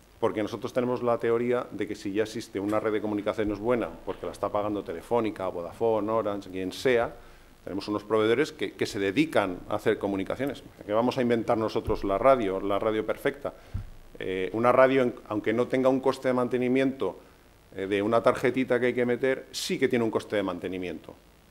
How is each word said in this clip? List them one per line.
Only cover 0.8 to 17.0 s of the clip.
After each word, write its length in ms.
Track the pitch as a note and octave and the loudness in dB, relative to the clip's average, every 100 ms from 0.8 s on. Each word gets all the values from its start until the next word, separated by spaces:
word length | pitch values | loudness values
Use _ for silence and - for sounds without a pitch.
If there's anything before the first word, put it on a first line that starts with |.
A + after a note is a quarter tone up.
| B2 A#2+ | 0 0
la 160 | A#2+ A#2 | 0 0
teoría 480 | A#2 A#2 A#2+ B2 - | 2 2 2 -2 -2
de 180 | - G#2 | -6 -6
que 60 | |
si 180 | G2 G2+ | -6 -4
ya 120 | G2+ | -2
existe 360 | G#2 A#2+ - G2 | -2 -4 -8 -6
una 200 | G2+ G#2+ | -2 0
red 120 | A2 | 0
de 80 | G#2 | -2
comunicaciones 580 | G#2+ G#2 G#2 G2 G#2 G2+ | -2 -2 -2 -2 -2 -2
buena, 300 | A2+ B2 E2 E2+ | 0 0 -2 -8
porque 220 | - - E2+ | -10 -8 -8
la 60 | |
está 180 | - G2+ | -6 -2
pagando 340 | G#2 G#2 G2+ | -2 -2 -4
Telefónica, 640 | F#2+ E2 - A#2 A2 - F#2 | -6 -10 -2 0 0 -4 -6
Vodafone, 640 | E2+ E2+ - A#2 A2 G#2 | -6 -10 -2 0 2 0
Orange, 380 | A2+ G#2 G2+ F#2+ | 0 0 -4 -6
quien 200 | F#2 F#2 | -6 -6
sea, 440 | - C3+ A#2+ C3 - - - - - | 0 2 4 2 -6 -20 -20 -20 -16
tenemos 220 | - F#2+ G#2 | -8 -8 -4
unos 140 | G#2 | -4
proveedores 480 | - A2 G#2+ A#2 D#3 | 2 4 4 4 2
que, 220 | - G2+ | -2 -6
que 140 | - A#2 | -4 -4
se 120 | G#2 | 0
dedican 600 | G2 G#2 D#3 A#2 F#2+ F2+ - | 0 2 2 2 0 -4 -6
a 80 | G#2+ | -2
hacer 200 | A#2 G2+ | 0 0
comunicaciones. 680 | G2 F#2+ F#2+ G#2 C#3 - - - | 0 -2 -4 -4 -4 -6 -14 -14
¿Qué 80 | G2+ | -2
vamos 240 | G#2+ B2 C3+ | 2 2 2
a 60 | |
inventar 340 | A#2+ A#2 A2 A2 | 2 2 2 0
nosotros 460 | A2 A2+ - G2+ | 0 -2 -2 -2
la 160 | G2+ G2 | 0 4
radio, 420 | C3 C3 G2 F#2+ | 6 6 4 0
la 180 | G2 G2 | 0 0
radio 280 | A2 A2 G#2+ | 2 0 -2
perfecta? 480 | G#2+ C#3 - - - - - - - - - | -2 -2 -4 -10 -10 -10 -10 -10 -16 -16 -8
Eh, 320 | - F#2 F#2 | -4 -2 -2
una 200 | A2 A#2+ | 2 4
radio, 300 | B2 C3 C3+ | 8 8 6
en, 120 | B2 - - | 2 0 -6
aunque 240 | G#2 A2 | -4 0
no 160 | A2+ B2 | 0 0
tenga 200 | C3 C3 | 2 4
un 120 | C3+ | 4
coste 280 | C3+ B2+ C3 | 2 0 0
de 60 | |
mantenimiento, 840 | B2+ A#2+ B2 B2 C3 C3+ C3 | 0 0 0 2 2 2 0